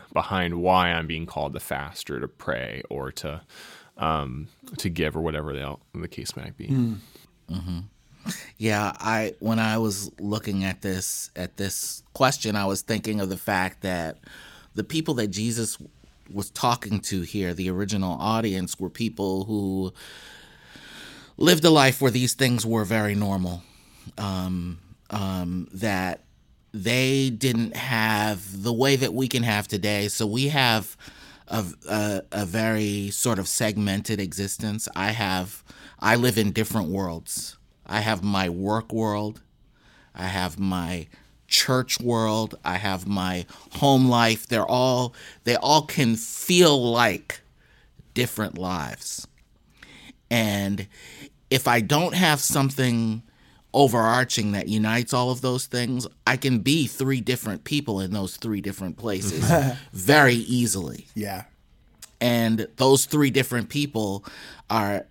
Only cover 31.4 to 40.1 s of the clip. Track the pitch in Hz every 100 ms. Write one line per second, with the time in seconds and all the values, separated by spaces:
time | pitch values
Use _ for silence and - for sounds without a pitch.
31.4 | - 110 90 - - 107 107 98 - 98
32.4 | 98 107 110 110 104 101 101 - 127 104
33.4 | 95 - 110 107 104 98 - 104 92 85
34.4 | 98 - 110 104 - - 98 113 101 92
35.4 | 90 - - - - - - 120 123 110
36.4 | 104 104 107 113 82 95 95 82 - -
37.4 | - - _ _ - 107 107 104 101 98
38.4 | 92 87 98 107 110 113 110 104 104 107
39.4 | _ _ _ _ _ _ _